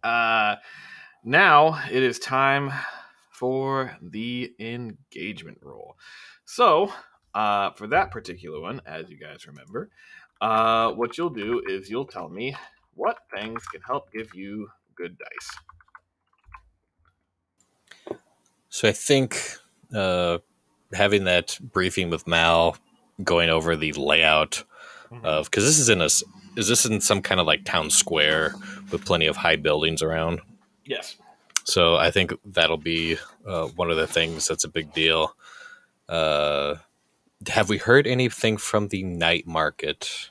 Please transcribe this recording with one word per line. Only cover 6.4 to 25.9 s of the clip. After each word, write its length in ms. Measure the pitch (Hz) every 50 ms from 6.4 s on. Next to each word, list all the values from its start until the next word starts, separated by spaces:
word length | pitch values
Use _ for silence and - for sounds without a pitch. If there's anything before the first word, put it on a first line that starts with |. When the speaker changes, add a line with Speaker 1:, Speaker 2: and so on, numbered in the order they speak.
| _
Speaker 1:
So, 480 | - - - 247 208 151 160 202 202 - - - _ _ _ _ _ -
uh, 360 | 101 107 104 101 101 98 95
for 160 | - - 104 107
that 220 | 135 180 143 95
particular 500 | 90 113 - - 85 90 90 80 78 76
one, 220 | 80 92 127 139 _
as 240 | - 78 80 82 -
you 60 | -
guys 300 | 71 73 76 73 - -
remember, 420 | 165 - - 65 - 98 131 202 - _ _ - - - - - _ _ _
uh, 500 | 104 110 110 113 113 113 113 113 113 113
what 240 | - 104 120 117 -
you'll 140 | 160 170 170
do 320 | 135 110 101 110 120 117 -
is 220 | 95 95 98 92 98
you'll 180 | 110 131 135
tell 220 | - - 92 87 -
me 260 | 87 101 120 135 139 - - - _ _ _ _ _
what 220 | - 107 214 233 - _ _ -
things 300 | 98 107 110 113 113 -
can 140 | - - 87
help 300 | - - 127 143 - _
give 220 | - 110 110 107 -
you 340 | 92 95 98 104 107 107 - _ _ _ _ _
good 220 | - 87 87 90 _
dice. 400 | - - - - - - - - _ - _ _ _ _ _ - _ _ _ _ _ _ _ _ _ - - - _ _ _ _ _ _ _ _ _ _ _ _ _ _ _ _ _ _ _ _ _ _ _ _ _ _ - _ _ - - - _ _ _ _ _ _ _ _ _ _
Speaker 2:
So 200 | - - - 110
I 40 |
think, 460 | 101 - - - 143 135 131 113 - - - - - - _ _ _ _ _ _ 120
uh, 440 | 107 95 95 90 90 87 87 87 85 _ _ _ _ _ _ _ _ _ _
having 320 | 104 90 101 101 104 101 98
that 340 | 90 90 87 82 - - -
briefing 500 | - - _ 95 92 87 - 98 92 85
with 160 | 82 80 -
Mal, 500 | 85 85 82 82 85 85 82 85 82 - - _ _ _ _ _ _ _ -
going 260 | 95 - 87 85 85 82
over 260 | 80 80 80 85 82
the 160 | 76 78 76
layout 720 | 73 73 69 73 76 82 80 78 78 78 78 - - - - _ _ - - - - - - _
Speaker 1:
Mm-hmm. 140 | 117 120 110
Speaker 2:
of, 240 | 78 78 78 76 -
'cause 120 | - 101 104
this 140 | 139 156 156
is 100 | 131
in 120 | 117